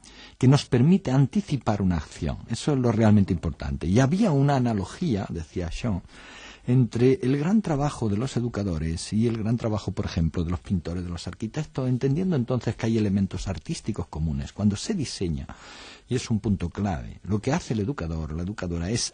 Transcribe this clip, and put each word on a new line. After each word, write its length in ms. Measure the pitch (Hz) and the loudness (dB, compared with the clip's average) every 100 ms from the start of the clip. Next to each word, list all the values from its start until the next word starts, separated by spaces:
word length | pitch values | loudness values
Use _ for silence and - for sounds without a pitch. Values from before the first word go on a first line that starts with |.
| - - - - | -20 -20 -20 2
que 100 | 131 | 6
nos 160 | 143 - | 6 4
permite 460 | 123 143 190 - | 4 6 4 4
anticipar 680 | 131 135 214 - 135 - 104 | 2 4 0 -2 -2 0 0
una 140 | 95 85 | 2 0
acción. 400 | - - 76 - - | -4 -6 -4 -4 -6
Eso 240 | 117 - | -4 0
es 60 | 139 | 2
lo 120 | 123 | 2
realmente 400 | 107 107 104 95 | 4 6 6 4
importante. 560 | 90 82 71 71 71 78 | 0 -2 -4 -6 -4 2
Y 120 | 104 | 4
había 300 | 131 185 220 | 4 4 4
una 240 | 139 143 139 | 4 4 4
analogía, 680 | 123 107 92 - 180 98 104 | 2 0 -4 -4 -2 0 -2
decía 420 | 82 82 95 85 | -6 -6 -6 -6
Sean, 300 | - 117 90 - - - - - - - | -4 -2 -4 -6 -18 -20 -20 -20 -8 2
entre 520 | 127 120 117 127 127 | 4 4 4 4 4
el 160 | 123 139 | 2 0
gran 240 | 156 220 | 2 2
trabajo 480 | 185 139 143 - 113 | 2 0 -2 -2 -2
de 80 | 101 | 0
los 180 | 131 - | -2 -2
educadores 800 | 120 104 101 80 80 85 - | -2 -2 -2 -2 -2 -4 -2
y 140 | 107 117 | 0 0
el 100 | 113 | 0
gran 180 | 104 113 | -2 0
trabajo, 360 | 113 107 - | 0 -2 -4
por 140 | - - | -4 -2
ejemplo, 380 | - 82 90 | 0 0 0
de 80 | 85 | -2
los 80 | 85 | -4
pintores, 440 | - 92 82 90 | -2 -2 -2 -6
de 60 | 87 | -6
los 180 | 85 - | -8 -10
arquitectos, 600 | - 110 156 151 - 127 | -8 -6 -6 -6 -4 -2
entendiendo 480 | 123 139 143 190 151 | 0 0 0 0 0
entonces 400 | 113 127 120 - | 0 -2 -2 -2
que 120 | 113 | 0
hay 100 | 113 | 2
elementos 500 | 104 101 98 101 - | 2 2 0 -2 -6
artísticos 600 | 82 - 170 - - - | -6 -8 -6 -6 -6 -8
comunes. 440 | 78 80 69 67 | -4 -2 -2 -6
Cuando 240 | - 104 101 | 0 0 0
se 180 | - | -2
diseña, 540 | 202 123 - 90 71 67 - - - - - - | -4 -4 -4 -4 -4 -8 -14 -18 -20 -20 -20 -6
y 60 | 123 | -4
es 140 | - | -2
un 100 | 110 | -2
punto 300 | 113 95 85 | 0 0 -2
clave, 500 | - 101 76 55 - | -2 -2 -2 -6 -12
lo 160 | - 104 | -4 -2
que 140 | 131 | 0
hace 200 | 165 - | -2 -2
el 60 | 110 | -2
educador 520 | 101 147 82 80 76 | -2 -4 -4 -4 -4
o 20 | 78 | -6
la 80 | |
educadora 460 | 90 107 92 85 87 | -6 -6 -4 -4 -2
es 240 | 120 - | -4 -4